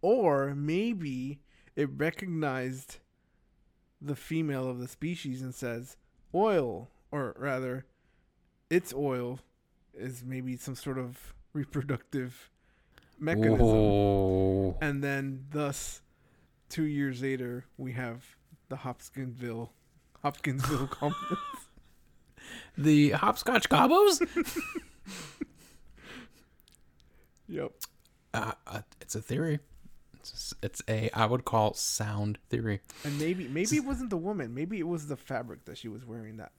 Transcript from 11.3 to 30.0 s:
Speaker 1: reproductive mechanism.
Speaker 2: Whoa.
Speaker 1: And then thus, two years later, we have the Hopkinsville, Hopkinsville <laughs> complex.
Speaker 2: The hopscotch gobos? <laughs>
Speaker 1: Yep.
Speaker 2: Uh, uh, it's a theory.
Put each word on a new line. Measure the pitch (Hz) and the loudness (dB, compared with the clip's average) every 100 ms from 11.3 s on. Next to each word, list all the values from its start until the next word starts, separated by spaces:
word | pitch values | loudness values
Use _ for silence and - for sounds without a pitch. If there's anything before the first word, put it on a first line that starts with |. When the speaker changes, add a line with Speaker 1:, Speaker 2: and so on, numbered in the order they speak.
| - - | -20 -10
Speaker 1:
reproductive | 151 139 147 139 131 - 139 127 123 - _ _ _ _ - _ - | -6 -4 -4 -2 -4 -4 -6 -6 -10 -20 _ _ _ _ -20 _ -6
mechanism. | 156 110 110 110 | -2 4 6 8
Speaker 2:
Whoa. | 113 110 107 101 101 98 95 95 95 95 95 90 | 8 8 8 6 6 6 4 4 4 4 2 0
Speaker 1:
And | 147 139 | -2 0
then | 139 139 139 135 135 | -2 -2 -4 -8 -8
thus, | 147 143 139 - - _ _ _ _ _ _ _ | -4 -2 -4 -8 -12 _ _ _ _ _ _ _
two | - 156 | -2 0
years | 147 139 123 | 0 -2 -2
later, | 135 131 123 123 - - | -2 -2 -4 -6 -10 -10
we | 131 | -8
have | 123 123 117 - - _ - _ | -4 -6 -8 -14 -20 _ -20 _
the | 131 | -8
Hopkinsville, | 131 120 - 135 131 120 120 113 117 _ _ _ _ - | -8 -10 -12 -8 -8 -6 -6 -6 -8 _ _ _ _ -4
Hopkinsville | 143 - 151 135 131 147 135 | -4 -2 -2 0 0 0 -2
<laughs> | |
complex. | - 147 151 - - - - - - _ _ _ _ _ - - - - - | -2 -2 -2 -4 -4 -6 -12 -16 -20 _ _ _ _ _ -20 -18 -18 -14 0
Speaker 2:
The | 147 151 147 | 6 8 8
hopscotch | 147 202 - - 240 - | 6 4 2 4 4 6
gobos? | - 262 349 415 339 - | 8 8 10 8 6 0
<laughs> | 339 - - - 330 - - - - - - - - - - - - - 254 240 - _ _ _ - - _ - - - _ - | 0 -2 -4 -6 -10 -12 -20 -16 -14 -14 -12 -14 -14 -20 -20 -20 -20 -18 -18 -18 -20 _ _ _ -20 -20 _ -20 -20 -20 _ -10
Speaker 1:
Yep. | - - - - _ _ _ _ | -8 -8 -10 -14 _ _ _ _
Speaker 2:
Uh, | 117 113 - - | -4 -4 -8 -10
uh, | 104 - - | -12 -12 -20
it's | - 113 | -10 -10
a | |
theory. | 110 127 165 147 - - - - | -4 -2 0 -2 -4 -20 -20 -20